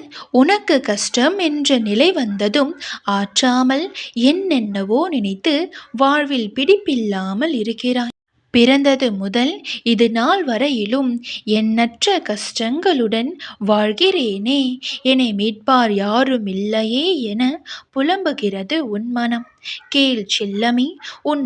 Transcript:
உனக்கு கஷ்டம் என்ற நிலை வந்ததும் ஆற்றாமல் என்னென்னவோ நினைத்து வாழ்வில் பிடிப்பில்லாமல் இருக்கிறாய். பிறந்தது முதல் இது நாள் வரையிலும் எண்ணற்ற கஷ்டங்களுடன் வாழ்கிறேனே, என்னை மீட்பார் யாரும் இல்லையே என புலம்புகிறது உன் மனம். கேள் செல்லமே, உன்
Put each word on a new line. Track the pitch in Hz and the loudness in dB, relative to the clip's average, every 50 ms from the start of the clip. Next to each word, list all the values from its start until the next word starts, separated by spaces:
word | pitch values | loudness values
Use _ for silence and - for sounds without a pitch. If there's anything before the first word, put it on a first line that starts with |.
| - - - - - - | -6 -12 -18 -20 -8 0
உனக்கு | - 247 269 320 403 415 415 - 320 262 | 4 4 6 6 4 2 2 2 2 2
கஷ்டம் | 269 - 208 208 - - - 247 240 311 381 403 | 2 0 -2 -2 -4 -2 0 2 2 2 2 0
என்ற | 359 311 294 294 285 277 277 240 | 0 -2 0 0 0 2 2 2
நிலை | 220 208 208 220 285 359 370 | 2 0 2 2 2 2 2
வந்ததும் | 320 254 214 202 196 202 208 208 294 277 285 349 - - - - - - - | 0 -2 -2 -2 -2 -2 0 2 0 0 0 -2 -8 -12 -12 -12 -8 -4 -4
ஆற்றாமல் | 202 202 202 202 - - - 254 247 254 262 254 269 277 339 392 - - - - - 233 233 | -2 -2 -2 -2 -2 0 2 2 2 2 2 2 2 0 -2 -4 -8 -12 -16 -10 -4 2 2
என்னென்னவோ | 262 311 381 392 381 311 254 220 208 196 196 196 196 220 262 339 381 | 2 2 2 0 0 0 0 0 -2 -4 -4 -2 0 0 0 0 0
நினைத்து | 320 254 202 196 196 196 - 330 294 294 349 370 - - - - - | -2 -2 -2 -2 -4 -2 0 0 0 0 0 -4 -8 -14 -16 -12 -2
வாழ்வில் | 226 269 269 285 302 294 277 285 247 220 202 214 | 0 2 2 4 2 0 0 -2 -2 -4 -4 -4
பிடிப்பில்லாமல் | 262 277 302 403 403 403 330 277 240 226 208 196 190 185 190 196 208 285 339 311 | 0 2 4 4 4 2 0 -2 -2 -2 -2 -2 -2 -4 -4 -4 -2 -2 -2 -2
இருக்கிறாய். | 233 208 226 220 226 - 247 247 247 240 240 - _ _ _ _ _ _ _ - | -2 -4 -4 -4 -2 -2 -2 0 0 -2 -4 -8 _ _ _ _ _ _ _ 4
பிறந்தது | 240 233 254 269 285 277 285 269 262 269 240 208 | 6 6 6 6 4 4 4 2 2 2 -2 -2
முதல் | 190 190 196 196 240 247 285 381 415 - - - 226 - | -2 -4 -2 0 0 0 0 -2 -4 -8 -12 -12 -4 -2
இது | 240 233 202 233 226 | 0 2 4 4 4
நாள் | 220 226 233 294 370 403 349 | 4 2 2 2 2 0 0
வரையிலும் | 269 233 214 262 294 277 226 208 208 240 277 269 254 240 233 233 - - - - 214 | -2 -2 0 0 0 0 -2 -2 -2 0 0 0 0 -2 -4 -6 -10 -14 -10 -4 0
எண்ணற்ற | 214 220 220 220 220 226 233 233 233 - - 415 392 - - | 0 2 2 2 2 2 0 0 -2 -2 0 0 0 0 0
கஷ்டங்களுடன் | - 208 208 - - - - 226 226 254 311 - 392 339 262 233 214 220 226 240 285 370 - - - - - 214 | -4 -6 -6 -8 -8 -6 -4 -4 -2 -2 0 0 2 2 2 0 0 0 -2 -2 -4 -6 -10 -14 -18 -10 -4 0
வாழ்கிறேனே, | 196 214 208 214 214 214 214 349 381 381 349 254 220 196 196 202 240 277 285 269 254 254 254 - - - - - | 2 2 2 2 0 0 2 2 2 2 2 0 -2 -4 -4 -2 0 0 0 0 -2 -4 -6 -8 -10 -10 -2 0
என்னை | 254 269 262 254 233 208 | 2 2 4 2 0 0
மீட்பார் | 196 208 226 214 214 - - - 247 240 220 208 | -2 -2 -2 -4 -2 0 2 4 4 4 2 2
யாரும் | 196 196 202 214 240 262 269 262 247 214 | 0 0 2 2 2 2 2 0 -2 -2
இல்லையே | 196 185 190 202 208 220 220 220 220 233 262 311 370 381 294 233 | -4 -4 -4 -2 -2 -2 -2 -2 -2 -2 -2 0 0 -2 -2 -4
என | 208 202 220 254 254 302 339 - - - - - _ | -4 -2 -2 -2 -2 -2 -4 -8 -14 -18 -18 -18 _
புலம்புகிறது | _ 269 269 311 370 392 370 320 - - - 202 190 196 190 190 294 320 294 226 | _ -2 0 0 0 0 0 -2 -2 -2 -4 -4 -4 -4 -6 -4 -4 -4 -2 -4
உன் | 202 208 226 240 | -4 -6 -6 -4
மனம். | 247 240 240 233 233 233 240 - _ _ - - - - - _ | -4 -2 -2 -2 -2 -4 -6 -10 _ _ -16 -14 -14 -14 -10 _
கேள் | - 277 277 269 254 220 202 | 0 2 2 2 2 -2 -2
செல்லமே, | 196 - - 220 202 196 202 226 240 240 247 254 302 381 - - - - - - | -4 -4 -4 -4 -4 -2 -2 0 0 2 2 0 -2 -4 -8 -16 -18 -16 -6 -4
உன் | 285 302 294 269 | -2 -2 0 -2